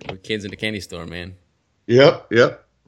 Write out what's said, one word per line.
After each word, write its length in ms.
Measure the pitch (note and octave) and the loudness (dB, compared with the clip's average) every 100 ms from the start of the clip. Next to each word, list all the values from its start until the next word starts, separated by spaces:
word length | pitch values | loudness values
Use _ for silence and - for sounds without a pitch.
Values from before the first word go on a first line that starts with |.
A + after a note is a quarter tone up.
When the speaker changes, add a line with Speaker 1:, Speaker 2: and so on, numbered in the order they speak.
| - | -16
Speaker 1:
we're 120 | F#2+ | -14
kids 260 | - G#2+ | -8 -8
in 80 | G2 | -8
a 40 | F#2+ | -8
candy 240 | A2 G#2+ | -8 -8
store, 260 | - F2 E2 | -10 -14 -12
man. 280 | E2+ F2+ F#2 _ _ _ _ - | -12 -14 -16 _ _ _ _ 0
Speaker 2:
Yep, 400 | A#2 D3 - - | 4 6 4 0
yep. 360 | A2+ C3+ - _ _ | 2 2 0 _ _